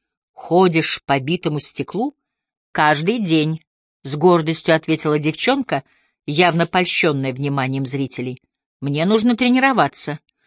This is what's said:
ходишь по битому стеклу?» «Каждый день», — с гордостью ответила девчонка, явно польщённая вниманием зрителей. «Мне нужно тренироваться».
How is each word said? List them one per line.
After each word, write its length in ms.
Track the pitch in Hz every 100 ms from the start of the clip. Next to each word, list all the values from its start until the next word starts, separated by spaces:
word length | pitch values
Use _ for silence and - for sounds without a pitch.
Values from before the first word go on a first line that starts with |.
| _ _ _
ходишь 680 | - - 170 185 160 147 - -
по 140 | 139
битому 400 | 131 175 165 147
стеклу?» 560 | - - 135 180 277 - _ _ _ _ _
«Каждый 480 | - 151 151 165 240
день», — 420 | 190 160 151 160 _ _ _ _
с 120 | 139 147
гордостью 580 | 175 175 156 160 -
ответила 460 | 160 - 160 156 151
девчонка, 640 | 151 151 - 269 - 143 - _ _ _ -
явно 400 | 147 180 160 165
польщённая 680 | 185 180 - 170 139 135
вниманием 520 | 127 143 139 131 135 135
зрителей. 560 | 139 135 - 123 123 _ _ _ -
«Мне 260 | 139 143 175
нужно 300 | 220 233 226
тренироваться». 840 | 254 254 269 233 143 - - 151 _ _